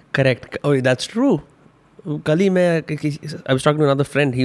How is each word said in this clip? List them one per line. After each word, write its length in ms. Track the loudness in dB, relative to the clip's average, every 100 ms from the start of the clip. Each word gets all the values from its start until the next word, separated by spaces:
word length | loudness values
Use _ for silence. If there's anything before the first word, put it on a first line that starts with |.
| _ 0
Correct। 460 | 0 0 -4 -6 0
Oh, 200 | 0 2
that's 320 | 0 -2 -2
true। 220 | 0 0 -4 _ _ _ _ -16 -10 -6 0
कल 140 | 2
ही 100 | 2
मैं 340 | 2 2 0
कि, 120 | -4 -6
कि, 160 | -6
I 200 | -6 -10
was 260 | -10 -2 0
talking 200 | 2 2
to 60 |
another 260 | 2 2 0
friend, 200 | 0 0
he 100 | 2